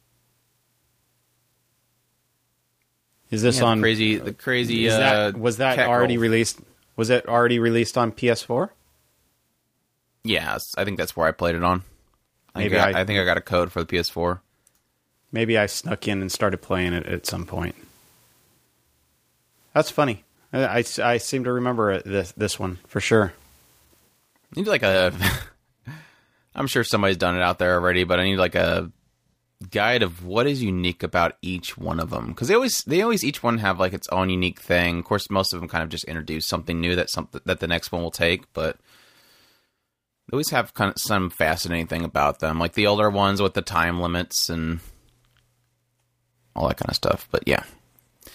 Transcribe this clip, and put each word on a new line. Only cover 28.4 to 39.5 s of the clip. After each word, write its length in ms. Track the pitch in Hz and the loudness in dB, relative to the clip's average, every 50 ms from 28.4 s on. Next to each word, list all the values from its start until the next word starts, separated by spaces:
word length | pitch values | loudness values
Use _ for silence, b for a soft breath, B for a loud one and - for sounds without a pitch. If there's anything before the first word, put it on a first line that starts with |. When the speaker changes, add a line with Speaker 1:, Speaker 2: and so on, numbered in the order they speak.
| 92 87 - | 2 2 2
Speaker 2:
a 360 | 90 90 85 87 87 87 82 - _ _ _ _ _ _ _ _ _ _ _ _ - - 90 | 0 0 2 0 0 -2 -6 -10 _ _ _ _ _ _ _ _ _ _ _ _ -20 -14 -6
guide 320 | - 107 101 113 123 120 110 | -2 0 0 2 2 2 0
of 220 | 92 85 85 90 | 0 -4 -8 -10
what 220 | 90 95 113 123 | -4 0 0 2
is 160 | 147 143 131 120 | 2 0 0 -2
unique 400 | 101 92 90 90 90 87 - - | -2 -2 0 0 -2 -2 -4 -6
about 340 | 82 - 90 85 82 - - - | -2 0 2 2 2 0 -4 -8
each 340 | 90 92 90 - - - | -6 -6 -6 -8 -10 -12
one 240 | - - - 82 80 | -8 -6 -4 -4 -4
of 80 | 82 85 | -4 -4
them. 240 | - - - - - | -6 -6 -6 -8 -8
'Cause 160 | - 120 135 | -6 0 2
they 60 | 202 | 2
always, 300 | 233 269 247 - - - | 4 2 2 -2 -4 -4
they 180 | - 143 175 208 | -2 0 0 2
always 200 | 233 233 185 - | 2 0 0 0
each 200 | 135 147 - - | -2 -4 -2 -2
one 160 | 120 113 113 | -2 0 0
have, 200 | 107 98 95 87 | 0 0 0 2
like, 140 | 92 92 95 | 0 0 -2
its 160 | 95 - - | -4 -6 -4
own 220 | - 92 92 92 | 0 0 2 2
unique 300 | 92 90 90 90 - - | 2 0 0 -2 -4 -6
thing. 400 | - - 90 87 87 87 85 85 | -2 0 2 2 2 2 0 -2
Of 40 | 85 | -2
course, 240 | - 104 101 - - | -2 -2 -2 -2 -2
most 240 | 101 95 95 - 95 | -2 0 0 0 -2
of 80 | 85 | -6
them 80 | 85 82 | -8 -6
kind 140 | - 85 82 | -4 -4 -4
of 60 | 80 | -4
just 140 | 78 82 - | -8 -10 -10
introduce 420 | - 80 82 76 80 80 78 78 | -8 -10 -10 -8 -6 -6 -6 -6
something 340 | - - 82 80 82 85 85 | -4 -4 -6 -4 -4 -4 -2
new 160 | 82 87 90 | 0 0 0
that 140 | 87 82 - | 0 -2 -2
some, 180 | - 90 80 - - - - | -4 -8 -8 -8 -12 -10 -4
that 160 | - 87 - | -4 -4 -2
the 60 | - 82 | -2 -2
next 240 | 85 82 - - - | -2 -4 -4 -6 -6
one 100 | 87 85 | -6 -6
will 80 | 82 | -6
take, 400 | - - 87 85 90 92 - _ - | -2 0 0 2 0 0 -4 _ -6
but 240 | 82 80 78 - - b b b b b b b b b b b b b b | -4 -4 -4 -4 -6 b b b b b b b b b b b b b b